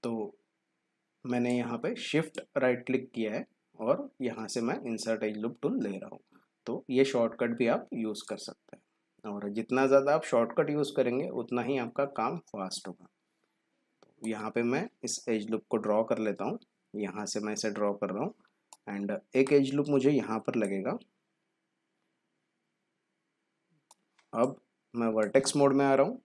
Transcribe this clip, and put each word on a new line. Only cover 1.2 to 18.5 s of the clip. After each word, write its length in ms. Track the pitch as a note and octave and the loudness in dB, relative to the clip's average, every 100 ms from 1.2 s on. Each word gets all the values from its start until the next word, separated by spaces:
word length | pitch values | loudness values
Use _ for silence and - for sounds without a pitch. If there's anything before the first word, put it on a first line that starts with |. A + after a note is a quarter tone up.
| B2+ | -4
मैंने 300 | B2 A#2+ B2 | 0 2 0
यहाँ 200 | A#2+ A#2 | 0 -2
पे 180 | C#3+ B3 | -4 -4
शिफ्ट 380 | - D3 D#3+ - - - | -2 -2 -2 -8 -6 0
राइट 280 | B2+ B2 - | 2 0 0
क्लिक 240 | C3 B2+ | -2 -2
किया 220 | - A2 | -4 -2
है 120 | A#2 - _ _ - | -2 -8 _ _ -8
और 300 | A2 C#3+ - _ | 0 0 -2 _
यहाँ 260 | B2 A2+ G#2+ | -4 -4 -6
से 140 | B2 | -2
मैं 180 | A#2 F#3 | -2 -2
इंसर्ट 400 | A#2+ A2 A#2 A2 | -4 -6 -2 0
एज 140 | A2 G#2+ | 0 -2
लूप 200 | A2 A#2 | -6 -4
टूल 180 | D3 C4 | -4 -2
ले 80 | A2 | -4
रहा 200 | G2 - | -6 -10
हूँ। 100 | - _ _ _ _ - | -18 _ _ _ _ -8
तो 160 | A#2 - | -8 -2
ये 160 | C3 C3+ | 4 4
शॉर्टकट 520 | B2 A#2 - A#2+ A#2 | 4 2 2 -2 2
भी 100 | A#2 | 2
आप 200 | F#3+ - B2 | 2 -2 -4
यूज़ 280 | A2 G#2 - | -4 -4 -8
कर 80 | G#2 | -10
सकते 380 | - - _ - | -10 -16 _ -20
हैं, 560 | _ _ _ _ A2 | _ _ _ _ -8
और 160 | G2+ G2+ | -6 -4
जितना 340 | G#2 A2 B2+ C3+ | -4 0 2 6
ज़्यादा 280 | C#3 C#3 D#3 | 6 6 2
आप 80 | D#3 | 2
शॉर्टकट 440 | B2 A#2 - D3+ | 2 2 0 0
यूज़ 220 | D3 D3 - | 0 -2 0
करेंगे, 340 | B2 B2 E3 | 0 0 -2
उतना 320 | - A#2 B2 | -6 -4 -4
ही 160 | A#2 C3+ | -2 -2
आपका 280 | A#2 - C#3 | -4 -4 -4
काम 240 | - A#2 E3 - | -2 -4 -4 -10
फास्ट 400 | G#2+ F#2+ - F#2+ | -8 -8 -8 -12
होगा। 200 | F2+ F2+ _ _ _ _ _ _ _ _ _ | -16 -18 _ _ _ _ _ _ _ _ _
तो 240 | _ _ A2+ | _ _ -6
यहाँ 220 | A2 G#2+ | -4 -4
पे 120 | A#2 | 0
मैं 240 | A#2 C3 G#3+ _ | 0 0 -2 _
इस 200 | A#2+ - - | -8 -8 -2
एज 200 | A2 G#2 | -2 0
लूप 120 | A2 - | -4 -2
को 80 | A2 | -2
ड्रॉ 240 | G#2 G#2+ | 2 2
कर 160 | A2+ A2+ | 2 0
लेता 260 | G#2+ G2 G2+ | 0 -2 -4
हूँ, 140 | A3+ _ _ _ | -6 _ _ _
यहाँ 320 | G#2 G2+ F#2+ G2+ | -6 -6 -4 -6
से 140 | - | -4
मैं 140 | G#2+ | -4
इसे 160 | G#2 A2 | -4 -4
ड्रॉ 220 | G#2 G#2 | -2 -2
कर 160 | G2+ G2 | 0 -4
रहा 140 | F#2+ | -2
हूँ, 100 | D#3 - _ | -4 -6 _